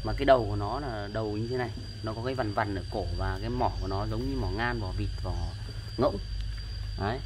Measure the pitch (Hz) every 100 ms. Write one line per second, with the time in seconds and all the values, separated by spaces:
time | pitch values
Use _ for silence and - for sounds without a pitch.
0 | 110 107 139 131 107 104 101 127 143 110
1 | 101 107 110 104 117 127 120 - - -
2 | 110 110 123 131 107 101 104 95 87 113
3 | 90 87 92 92 110 123 110 - 92 98
4 | 107 110 131 135 98 95 120 120 95 95
5 | 101 - - - 87 - - - - -
6 | 139 101 - - - - - - - -
7 | 98 127